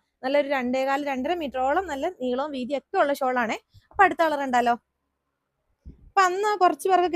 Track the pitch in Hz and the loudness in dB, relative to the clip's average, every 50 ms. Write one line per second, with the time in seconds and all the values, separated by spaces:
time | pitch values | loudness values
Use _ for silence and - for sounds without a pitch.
0 | _ _ _ _ 247 262 277 294 285 277 285 262 240 247 254 262 262 269 277 285 | _ _ _ _ -4 -2 0 0 0 0 -2 -4 -2 -2 -2 -2 -2 -2 -2 -4
1 | 285 285 269 254 254 311 359 349 302 254 254 254 254 269 294 370 392 339 285 269 | -4 -6 -6 -4 -4 -4 -4 -4 -4 -6 -4 -2 0 0 0 0 -2 -2 -4 -4
2 | 294 370 359 - 254 247 254 262 285 311 277 254 254 233 285 269 - _ - 381 | -4 -6 -6 -6 -4 -4 -2 -2 -4 -4 -6 -8 -6 -6 -6 -6 -6 _ 0 0
3 | 311 285 285 - 269 254 254 247 233 214 302 440 - _ _ - _ _ - - | 2 2 0 -2 -2 -2 0 0 -2 -2 -4 -8 -10 _ _ -20 _ _ 2 4
4 | 392 359 294 - 330 311 294 277 277 262 247 240 247 233 240 233 _ _ _ _ | 4 4 4 2 0 2 0 -2 -2 0 0 2 2 2 0 0 _ _ _ _
5 | _ _ _ _ _ _ _ _ _ _ _ _ _ _ _ _ _ - - _ | _ _ _ _ _ _ _ _ _ _ _ _ _ _ _ _ _ -20 -20 _
6 | - - _ 392 381 359 359 392 415 415 415 392 370 349 311 - - 381 370 349 | -20 -2 _ 2 2 2 2 0 0 0 2 4 4 2 2 2 2 2 4 4
7 | 359 339 320 | 4 2 0